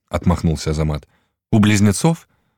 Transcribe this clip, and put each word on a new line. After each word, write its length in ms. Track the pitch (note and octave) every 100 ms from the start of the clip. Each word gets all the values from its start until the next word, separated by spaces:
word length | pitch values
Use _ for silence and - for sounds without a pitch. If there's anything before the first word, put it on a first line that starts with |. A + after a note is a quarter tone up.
| _
отмахнулся 600 | F2+ - E2+ E2+ D2+ -
Азамат. 360 | D#2 D#2 D2+ - _ _ _ _
«У 80 | A2
близнецов?» 680 | G#2 G#2 G#2 G2 E3 E3 _ _ _